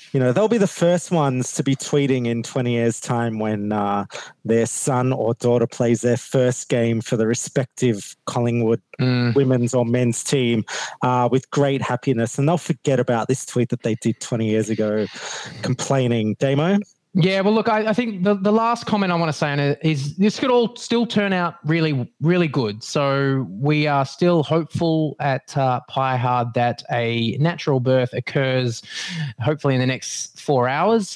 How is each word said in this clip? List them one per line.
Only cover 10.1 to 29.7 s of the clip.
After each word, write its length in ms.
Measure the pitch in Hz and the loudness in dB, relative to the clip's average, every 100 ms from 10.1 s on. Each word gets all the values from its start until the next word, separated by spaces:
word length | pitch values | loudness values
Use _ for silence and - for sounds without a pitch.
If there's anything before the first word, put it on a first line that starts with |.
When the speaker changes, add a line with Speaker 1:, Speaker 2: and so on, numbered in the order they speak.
| 113 | -2
Speaker 1:
team, 440 | - 139 120 113 - - - - | -2 0 2 0 -2 -6 -10 -4
uh, 280 | 127 123 123 | 0 2 2
with 180 | 131 - | 0 -2
great 320 | 147 139 135 | 0 0 0
happiness. 560 | - 123 139 113 113 - | -4 -4 -2 0 -2 0
And 120 | 143 | 0
they'll 80 | 175 | 0
forget 420 | - 160 147 127 | -2 -4 0 0
about 300 | 123 117 107 | 2 0 0
this 160 | 131 - | -4 -2
tweet 240 | 123 117 | -2 -2
that 140 | - | -2
they 120 | 117 110 | -4 -2
did 240 | 113 - | -2 -4
twenty 300 | - 113 110 | -4 -2 0
years 200 | 107 107 | 0 0
ago 360 | 110 107 107 104 - - - - - | -2 -2 -2 -4 -8 -12 -12 -14 -8
complaining. 720 | - - - 135 123 117 107 101 | -6 -4 0 0 2 0 0 0
Damo? 400 | 135 139 170 202 - _ _ 180 | 0 2 2 0 -2 _ _ 0
Speaker 2:
Yeah, 220 | 180 190 | 2 2
well, 140 | 196 | 2
look, 160 | 220 220 | 2 2
I, 180 | 214 214 | 0 0
I 20 | |
think 300 | 214 233 190 196 | 0 -2 0 0
the, 80 | 202 | 2
the 160 | 202 | 2
last 340 | 220 226 233 - | 2 2 0 -2
comment 260 | 214 190 | 0 2
I 20 | 170 | 0
wanna 160 | 165 | 0
say 180 | 139 151 | 0 0
on 80 | 143 | 2
it 200 | 143 143 | 0 0
is 360 | 160 147 143 180 | 0 0 -2 0
this 200 | 208 - | 0 2
could 140 | 269 | 2
all 240 | 247 233 - | 2 2 -2
still 300 | - 233 233 | -2 0 0
turn 260 | 214 202 | 0 2
out 240 | 185 175 - | 0 -2 -2
really, 480 | 147 165 156 135 117 - | 0 2 2 0 -4 -2
really 280 | 156 180 165 | 2 2 2
good. 340 | 139 110 107 | 0 -2 -4
So 640 | - 151 139 139 139 135 98 | -4 0 0 2 2 0 -2
we 380 | 98 143 151 147 | -2 0 2 2
are 180 | 139 135 | 0 0
still 380 | - 175 170 | 0 2 2
hopeful 720 | 135 160 151 - 170 160 156 - | 2 0 0 -2 0 2 0 -2
at, 360 | 143 131 - 143 | -2 -2 -4 0
uh, 220 | 131 123 - | 0 0 -4
Pie 300 | 139 131 127 | -2 0 0
Hard 360 | 123 123 120 123 | 2 0 0 0
that 280 | 120 120 - | 0 -2 -4
a 460 | 120 117 117 113 127 | -2 0 0 0 0
natural 400 | 165 170 - 131 | 0 -2 0 0
birth 320 | 127 131 123 | 2 2 2
occurs, 680 | - - 147 131 127 123 113 - - - 170 143 - | -4 -4 -2 0 0 -2 -4 -10 -12 -8 -8 -8 -4
hopefully 360 | 131 156 143 | -2 0 0